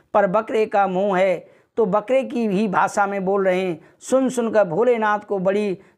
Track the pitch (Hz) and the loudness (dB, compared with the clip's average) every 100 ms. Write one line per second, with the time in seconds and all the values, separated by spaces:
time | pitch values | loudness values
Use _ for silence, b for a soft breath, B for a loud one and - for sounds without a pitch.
0 | B 214 196 208 220 226 220 202 196 185 | B 0 2 0 -2 -2 0 0 0 0
1 | 202 180 190 170 b b b - 214 208 | 0 2 0 0 b b b -2 0 0
2 | 208 262 226 233 220 190 220 175 190 - | 2 0 0 -4 -2 0 0 0 0 0
3 | 196 202 185 202 190 185 185 160 b b | -2 -2 -2 0 0 0 -2 -6 b b
4 | - 262 262 247 226 208 190 160 247 233 | -2 0 0 -2 0 0 2 2 2 2
5 | 214 208 208 202 185 202 208 175 b | 0 -2 -4 -2 0 0 -2 -6 b